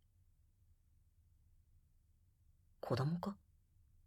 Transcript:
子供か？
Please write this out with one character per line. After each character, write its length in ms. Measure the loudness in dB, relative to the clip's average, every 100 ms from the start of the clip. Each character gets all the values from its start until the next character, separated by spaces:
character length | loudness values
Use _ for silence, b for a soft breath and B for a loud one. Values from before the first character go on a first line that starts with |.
| -20 -20 -20 -20 -20 _ -20 -20 -20 -20 -20 -20 -20 -20 -20 -20 -20 -20 -20 -20 -20 -20 -20 _ -20 -20 -20 -14
子 160 | 0 2
供 200 | 2 0
か？ 200 | -4 -8 -14 -20 -20 -20 -20 -20